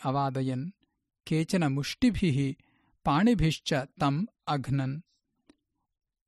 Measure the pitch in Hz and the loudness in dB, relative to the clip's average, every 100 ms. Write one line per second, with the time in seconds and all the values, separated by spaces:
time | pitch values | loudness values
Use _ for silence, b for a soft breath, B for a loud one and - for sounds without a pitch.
0 | 143 139 139 131 131 127 170 - _ _ | -2 0 0 -2 -2 -4 -6 -12 _ _
1 | _ _ - 156 160 190 151 135 143 - | _ _ -2 -2 0 0 2 0 -4 0
2 | 247 185 180 131 139 - _ _ _ _ | 0 2 0 2 -2 -6 _ _ _ _
3 | 147 170 226 214 156 147 - 147 135 - | 0 4 4 4 2 0 -2 -4 -4 -2
4 | 143 143 220 _ - 147 127 139 131 147 | 0 0 -4 _ -4 -4 -2 -2 -2 -6
5 | - _ _ _ _ _ _ _ _ _ | -12 _ _ _ _ _ _ _ _ _
6 | _ _ | _ _